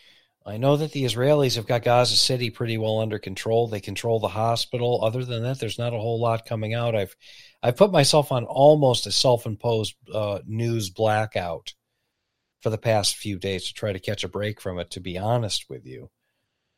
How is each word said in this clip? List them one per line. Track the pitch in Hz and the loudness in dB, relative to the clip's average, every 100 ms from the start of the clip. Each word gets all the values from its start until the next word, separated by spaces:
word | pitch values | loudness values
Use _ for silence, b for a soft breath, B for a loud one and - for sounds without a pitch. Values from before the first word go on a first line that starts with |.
| B B B B | B B B B
I | 98 107 | -14 -2
know | 135 147 | 2 2
that | 151 | 0
the | 143 | -2
Israelis | 127 113 131 151 135 | -2 0 4 4 4
have | 117 104 | 0 -2
got | 117 | 0
Gaza | 120 120 120 - | 4 4 4 4
City | - 127 120 | 2 0 -2
pretty | - 120 110 | -4 -4 -2
well | 110 110 | 0 0
under | 110 107 | -2 -4
control. | - 95 110 113 117 | -6 -8 0 2 2
They | 104 | -2
control | - 95 117 113 | -6 -6 -2 0
the | 101 | 0
hospital. | 104 113 117 - 123 120 120 | 0 0 0 -2 -2 -2 0
Other | 110 123 | 0 -2
than | 123 120 | -4 -4
that, | 120 135 | -4 -4
there's | 117 110 | -6 -4
not | 120 | -4
a | 117 | -4
whole | 113 113 | -4 -2
lot | 117 113 - | 0 -2 -4
coming | 113 107 | -6 -4
out. | 117 117 110 | -2 -2 -2
I've, | 95 - b b b b | -4 -8 b b b b
I've | 120 - | -2 4
put | 202 | 6
myself | 175 135 156 143 | 6 4 4 2
on | 131 | -2
almost | 113 135 143 151 135 117 101 | -2 6 8 8 4 2 0
a | |
self-imposed, | - 135 120 117 104 120 113 101 - - | 0 4 2 0 -6 -2 -2 -4 -8 -10
uh, | 107 104 98 | -6 -4 -6
news | - 110 117 113 95 | -6 -4 -2 -2 -4
blackout | 92 110 107 107 104 87 80 - - _ _ _ _ _ _ _ _ | -2 0 2 0 -4 -6 -8 -12 -20 _ _ _ _ _ _ _ _
for | 117 | -4
the | 107 | -2
past | 117 110 98 - | 0 2 0 -4
few | 104 95 | -6 -6
days | 98 92 - | -4 -6 -8
to | |
try | - 107 | -8 -6
to | 92 | -6
catch | - 101 | -6 -6
a | 92 | -6
break | 104 104 107 | -6 -6 -6
from | 95 90 | -8 -8
it, | 85 | -8
to | 92 | -10
be | 90 87 | -10 -6
honest | 104 123 107 - - | -2 -2 -2 -6 -8
with | 64 - | -14 -16
you. | 62 62 _ _ _ _ _ _ | -18 -18 _ _ _ _ _ _